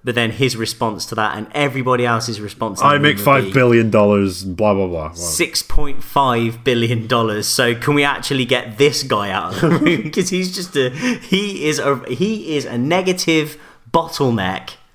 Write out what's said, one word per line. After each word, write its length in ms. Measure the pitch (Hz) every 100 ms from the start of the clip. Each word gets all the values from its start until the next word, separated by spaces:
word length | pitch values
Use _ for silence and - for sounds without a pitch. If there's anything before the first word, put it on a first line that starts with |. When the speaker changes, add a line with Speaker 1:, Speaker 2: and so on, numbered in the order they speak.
Speaker 1:
But 120 | 123 120
then 160 | 113
his 240 | 117 131 113
response 500 | 110 - 117 98 -
to 80 |
that 240 | 107 107 107
and 80 | 110
everybody 500 | 143 143 135 127 120
else's 360 | 123 117 113 104
response 400 | 104 - 113 95
to 60 | 139
Speaker 2:
"I 100 | 143
Speaker 1:
him 60 |
Speaker 2:
make 160 | 147 -
Speaker 1:
would 20 |
be 40 |
Speaker 2:
five 280 | 143 135 98
billion 360 | 135 123 117 110
dollars 540 | 110 104 101 98 90
and 140 | 95 87
blah, 180 | 107
blah, 140 | 98 92
blah." 200 | 85 78
Wow. 40 |
Speaker 1:
Six 480 | 82 85 82 170 -
point 400 | - - 143 -
five 640 | - 156 135 117 117 117
billion 420 | - 120 117 117 110
dollars. 400 | 123 113 104 101
So 300 | - 120 117
can 180 | 147
we 80 | 147
actually 420 | 143 135 - 135
get 340 | 123 123 - 107
this 260 | 143 -
guy 260 | 135 107 101
out 240 | 95 90
of 60 | 95
the 100 | 165
Speaker 2:
<laughs> 80 | 170
Speaker 1:
room? 320 | 302 165 156
'Cause 200 | 151 180
he's 220 | 180 185
just 220 | 190 180 143
a, 140 | 127
he 760 | 131 247 240 - 190 208 196 151
is 100 | 139
a, 240 | 131 131 -
he 440 | 127 196 220 160 147
is 80 |
a 120 | 127 120
negative 800 | 135 180 185 180 - 160 151 - - - -
bottleneck 800 | 165 165 - 135 113 92 92 - - _